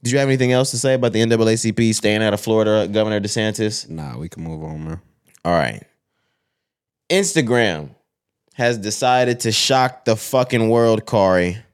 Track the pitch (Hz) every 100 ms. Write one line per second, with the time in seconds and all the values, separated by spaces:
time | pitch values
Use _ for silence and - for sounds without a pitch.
0 | 120 139 139 135 127 127 135 120 135 131
1 | 120 110 113 113 113 113 113 110 113 107
2 | 107 107 110 101 - 110 107 107 98 104
3 | 107 107 101 113 107 107 110 113 - 80
4 | 73 60 82 - 82 80 78 78 78 85
5 | _ _ _ _ 82 85 67 52 - _
6 | _ _ _ _ _ _ _ _ _ _
7 | _ 185 202 165 123 120 110 80 73 _
8 | _ _ _ _ _ - 120 117 101 107
9 | 127 123 123 120 117 110 - 131 127 -
10 | - 110 - 131 123 123 113 117 117 110
11 | - 113 95 92 90 98 -